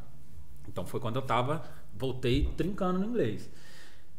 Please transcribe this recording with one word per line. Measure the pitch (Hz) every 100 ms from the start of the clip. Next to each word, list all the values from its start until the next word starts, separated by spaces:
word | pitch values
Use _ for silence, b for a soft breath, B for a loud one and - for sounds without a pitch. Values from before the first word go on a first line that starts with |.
| - - - - - - -
Então | - 87
foi | 113
quando | 113 120
eu |
tava, | 123 117 131 160 B B B
voltei | - 131 123 127 135 151 -
trincando | 165 202 185 185
no | 208
inglês. | 240 123 95 - b b b b b b